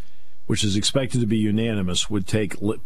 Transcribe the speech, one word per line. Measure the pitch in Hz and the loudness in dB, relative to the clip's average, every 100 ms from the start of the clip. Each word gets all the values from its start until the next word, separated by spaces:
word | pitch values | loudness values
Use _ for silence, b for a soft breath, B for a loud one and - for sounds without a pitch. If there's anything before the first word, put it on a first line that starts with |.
| b b b b - | b b b b 0
which | 113 | 0
is | 104 101 | 0 0
expected | - 139 131 123 | 2 0 0 0
to | 110 | 2
be | 110 | 2
unanimous, | 107 107 113 104 90 90 - | 2 2 0 0 0 -2 0
would | 107 90 | -2 0
take | 110 101 - | 0 0 -2
li-, | 101 110 | -2 -2